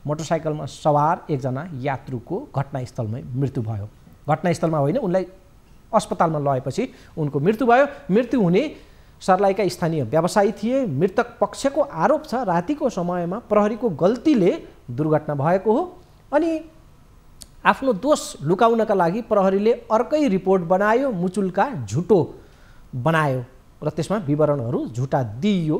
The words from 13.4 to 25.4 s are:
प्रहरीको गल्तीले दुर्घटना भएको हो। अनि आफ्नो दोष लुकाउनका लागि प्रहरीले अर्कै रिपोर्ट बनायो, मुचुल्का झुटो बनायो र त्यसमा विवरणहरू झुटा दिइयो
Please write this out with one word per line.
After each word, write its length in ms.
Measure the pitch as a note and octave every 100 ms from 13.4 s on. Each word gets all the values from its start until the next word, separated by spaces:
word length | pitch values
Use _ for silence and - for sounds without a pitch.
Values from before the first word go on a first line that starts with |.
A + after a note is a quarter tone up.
प्रहरीको 440 | - G#3 G#3 A#3 A#3+
गल्तीले 600 | D3 E3+ A#3+ D#4+ C4 F3+ D#4+ - - -
दुर्घटना 440 | A#2+ D#3 D3+ D3+
भएको 380 | D3 C#3+ F#3+ G3+
हो। 100 | A3+ F4+ - - - -
अनि 180 | C#4+ E4 D#4+ D#4 - - - - - - - - -
आफ्नो 320 | F3+ G#3 C4+
दोष 260 | G3+ F#3+ G#3 - -
लुकाउनका 520 | C#3+ F#3 A#3 A#3 G#3+
लागि 260 | G3+ E3+ G3+
प्रहरीले 500 | A#3 G#3 F#3+ G3 G#3 A#3 -
अर्कै 380 | A3 A#3 D#4 C#4+
रिपोर्ट 340 | F#3+ F#3+ F#3+
बनायो, 460 | E3 F#3 G3+ A#3 C#4
मुचुल्का 520 | F#3+ F3+ G3 F#3+ F3 A#3+ G#3
झुटो 360 | G#2+ A2+ F3+ G3+ C#3+ - - - - - - C3
बनायो 480 | B2+ E3 D3+ B2+ B2 - - -
र 60 | D3+
त्यसमा 260 | D3 D#3+ G#3
विवरणहरू 640 | D3 D3 D3+ C#3+ A2+ E3 D4
झुटा 340 | A#2 C3+ D3+ A#2
दिइयो 400 | G#2+